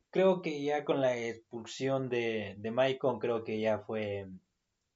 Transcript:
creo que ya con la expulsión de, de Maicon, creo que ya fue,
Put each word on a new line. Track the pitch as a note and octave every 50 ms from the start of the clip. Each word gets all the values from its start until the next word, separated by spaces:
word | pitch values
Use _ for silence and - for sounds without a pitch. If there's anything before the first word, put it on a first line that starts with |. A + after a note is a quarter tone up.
| _ _
creo | - F3+ F#3 F#3+ F#3 F3
que | E3+ E3+ D3 C#3+ C#3
ya | D3 D3 D3 D3
con | D#3+ D#3 C#3 C3+
la | B2+ B2 A#2+
expulsión | A#2 A#2 A2 A2+ - _ - A#2 A2+ A2+ - - C3 C3 C3+ C3+ C3 B2+
de, | B2 A#2+ A#2 A#2 A2+ G#2+ G#2 G2 F#2+ F#2+
de | G#2 A2
Maicon, | A2+ B2 C3 C3+ C3 C3+ - C3 A#2+ G#2+
creo | - A#2+ A#2 A2 A2+
que | - A2 G#2+
ya | A2 A2 G#2+ G#2
fue, | G#2 - A2+ A2 G#2+ G#2 G2+ G2+ G2 F#2+ F#2+ F#2 - _ _ _ _ _ _ _ _ _ _